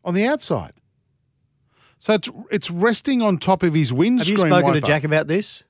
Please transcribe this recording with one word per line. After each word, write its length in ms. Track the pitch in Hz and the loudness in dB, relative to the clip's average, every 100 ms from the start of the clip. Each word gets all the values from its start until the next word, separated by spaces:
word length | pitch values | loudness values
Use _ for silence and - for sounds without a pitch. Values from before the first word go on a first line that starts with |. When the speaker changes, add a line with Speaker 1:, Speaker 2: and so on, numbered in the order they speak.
Speaker 1:
On 100 | 185 | -2
the 120 | 180 226 | -2 0
outside. 460 | 302 - 131 78 _ _ _ _ _ _ _ _ _ _ _ _ _ | -2 -4 -6 -6 _ _ _ _ _ _ _ _ _ _ _ _ _
So 180 | - | -2
it's, 140 | 214 - - 233 | -2 -2 -14 -6
it's 180 | 214 - | -6 -4
resting 520 | 175 226 226 - 254 | 0 0 0 -2 0
on 160 | 214 170 | 0 0
top 260 | - 190 | 0 2
of 100 | 180 | 2
his 200 | 156 131 | 0 0
windscreen 420 | 123 202 247 180 | 0 2 2 0
Speaker 2:
Have 100 | 202 | 2
you 40 | 170 | 4
spoken 140 | 180 143 | 4 4
Speaker 1:
wiper. 140 | 139 | 0
Speaker 2:
to 40 | |
Jack 200 | - 151 | 0 0
about 220 | 151 156 151 | 0 -2 0
this? 340 | 180 208 - | -4 -4 -16